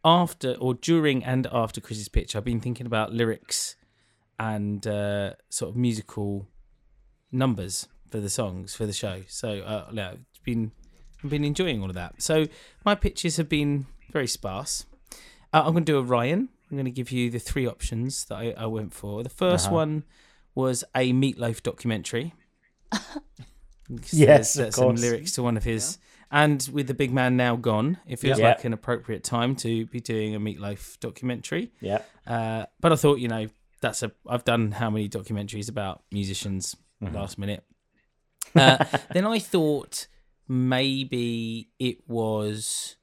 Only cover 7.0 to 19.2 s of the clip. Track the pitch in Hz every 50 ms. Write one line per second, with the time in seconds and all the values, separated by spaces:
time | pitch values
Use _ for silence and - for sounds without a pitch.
7 | _ _ _ _ _ _ - 127 131 131 113 95 92 95 95 - - _ _ -
8 | - - - 110 101 98 - - 113 98 90 92 92 - - - 113 104 98 -
9 | - 101 92 95 95 - - - - 113 104 98 90 104 107 104 - - 110 110
10 | 98 90 - - - _ _ - _ 127 120 117 110 107 - - - - _ -
11 | - - - - - 143 147 147 147 147 147 - 185 175 131 107 95 95 90 90
12 | 90 - - - - - 160 156 156 151 - - - - _ - - 202 208 202
13 | - 208 - - - 170 156 165 160 147 160 147 147 143 143 143 135 - - -
14 | - - - 151 131 120 - - - 101 92 101 143 - - - - - - _
15 | _ _ - - - - - - _ _ - 156 147 156 160 170 160 156 151 139
16 | 127 123 127 117 120 127 160 202 262 254 _ _ _ _ 143 139 135 127 123 131
17 | 120 - 131 123 120 120 117 117 - - - 143 127 120 98 - - - 117 110
18 | 120 135 139 - - - 104 98 110 117 - - 113 110 113 110 107 - - -
19 | - 101 101 107